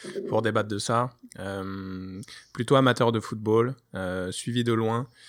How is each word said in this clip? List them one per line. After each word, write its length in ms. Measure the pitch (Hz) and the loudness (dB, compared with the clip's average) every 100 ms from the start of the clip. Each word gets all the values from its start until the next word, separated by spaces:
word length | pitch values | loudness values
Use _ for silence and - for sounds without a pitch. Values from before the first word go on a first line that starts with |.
| - - - | -12 -8 -2
pour 140 | 110 | 0
débattre 260 | 110 110 107 | 2 0 -2
de 100 | 101 | -4
ça. 300 | - 117 123 - - - | 0 0 0 -6 -18 -12
Euh, 840 | 98 98 95 95 95 92 92 95 - - - | -8 -6 -6 -8 -8 -10 -10 -12 -14 -18 -12
plutôt 220 | - 117 135 | -8 4 6
amateur 340 | 131 120 120 | 6 6 4
de 80 | 113 | 2
football, 540 | - 110 107 113 120 135 _ | -2 -4 2 4 2 -2 _
euh, 360 | 92 92 92 92 | -8 -6 -4 -6
suivi 320 | - - 120 | -6 -4 -2
de 80 | 120 | 0
loin, 340 | 113 113 117 127 _ | 2 2 0 -4 _